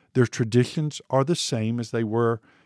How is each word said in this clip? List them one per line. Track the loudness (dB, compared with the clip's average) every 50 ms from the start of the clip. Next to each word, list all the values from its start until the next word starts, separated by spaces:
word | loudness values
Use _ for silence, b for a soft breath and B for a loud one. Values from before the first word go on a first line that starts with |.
| _ _ 0
Their | 2 2
traditions | 2 0 -2 -2 2 4 2 2 2 0 -4 -4 -4 -6 -8 -6 -2
are | 0 0 2
the | 2 0
same | -2 -2 -2 -2 -2 -2 -2 -2 -4
as | -4 -4
they | -2 -2 -2
were | 0 0 2 2 2 0 -2 b b b b b